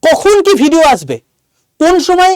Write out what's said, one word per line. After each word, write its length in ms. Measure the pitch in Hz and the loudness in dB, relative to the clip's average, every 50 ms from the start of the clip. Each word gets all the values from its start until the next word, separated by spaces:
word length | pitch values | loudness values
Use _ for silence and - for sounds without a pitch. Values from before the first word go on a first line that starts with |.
| - | 0
কখন 280 | 320 320 - - 392 415 403 381 | 0 0 0 0 0 0 2 2
কি 60 | 392 403 240 269 | 0 0 0 0
ভিডিও 200 | 302 302 330 320 294 262 | 0 0 2 2 2 0
আসবে, 220 | 185 - 131 127 113 _ _ _ _ _ _ _ _ _ _ _ _ 311 | -2 -4 -12 -12 -12 _ _ _ _ _ _ _ _ _ _ _ _ -2
কোন 120 | 330 359 370 285 - | 0 0 0 0 -2
সময় 240 | 359 359 359 370 381 | 0 0 2 0 0